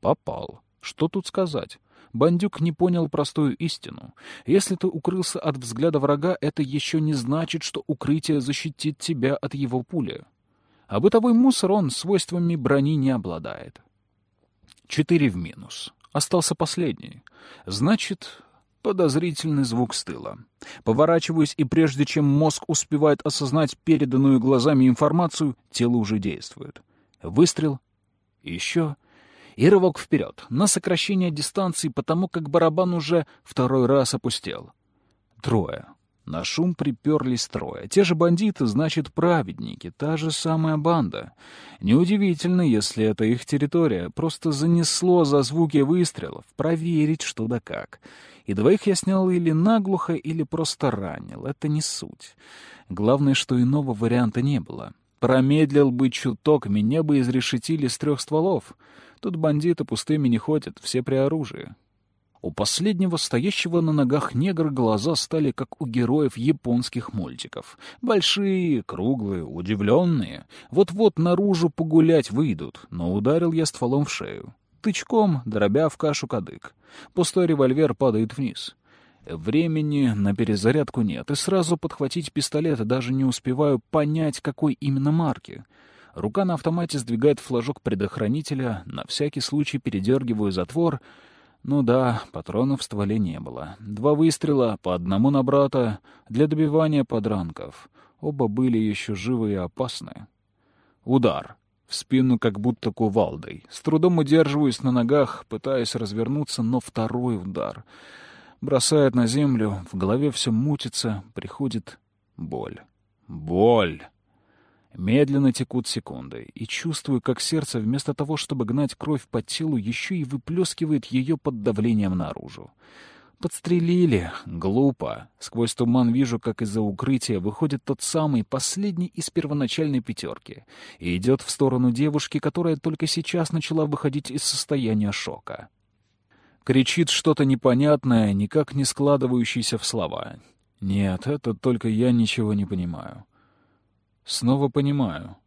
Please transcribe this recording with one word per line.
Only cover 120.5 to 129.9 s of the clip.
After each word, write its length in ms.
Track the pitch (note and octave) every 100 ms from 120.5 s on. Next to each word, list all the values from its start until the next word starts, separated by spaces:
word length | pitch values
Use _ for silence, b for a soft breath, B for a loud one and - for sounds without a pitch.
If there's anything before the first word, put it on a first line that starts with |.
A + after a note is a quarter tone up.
| E3 F3+ - D#3+ D3 -
её 300 | B2+ C3 D#3+
под 260 | - B2
давлением 540 | G#2 G#2+ A2+ A2 G2+ F2+
наружу. 560 | E2 - - - - _ B B B B B B
«Подстрелили! 920 | E3+ - - F3 E3+ F3+ F3 A2 E2 - -
Глупо!» 800 | E2+ F#2 G#2+ C#3 C3 C#2+ A1 - _
Сквозь 360 | - A2 A#2
туман 360 | - A#2 B2 A#2+
вижу, 300 | A#2+ C3+ A#2
как 220 | - G#2+
из-за 180 | A2 G#2+
укрытия 580 | G#2 F#2+ B2+ C3 - G#2
выходит 460 | F#2 - D#3 C3+
тот 180 | - C#3+
самый, 400 | - E3 D#3 C3
последний 640 | G#2 C3+ - - G3+ E3+ F3+
из 240 | - D#3+
первоначальной 720 | - D3+ D3 B2+ - D#3